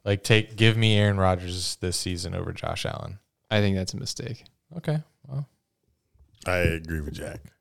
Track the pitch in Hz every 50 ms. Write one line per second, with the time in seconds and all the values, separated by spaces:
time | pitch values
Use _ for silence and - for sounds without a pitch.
0 | - 104 101 98 - - 117 107 107 - 113 104 113 113 110 113 110 110 107 104
1 | 104 104 101 98 95 92 92 90 90 90 90 90 90 - - - - 90 85 -
2 | - 92 90 85 87 92 90 90 87 - - - - - - - - - - -
3 | - - 98 - _ _ _ _ _ - 110 107 104 101 98 92 92 - - 95
4 | - - - - 123 117 113 - - _ _ _ _ _ 160 170 - - 151 156
5 | 151 _ _ _ - 135 131 139 147 - _ _ _ _ _ _ _ _ _ _
6 | _ _ _ _ _ _ _ - - 92 90 90 87 82 82 80 80 80 82 80
7 | 73 71 - - - 76 76 - - - _ _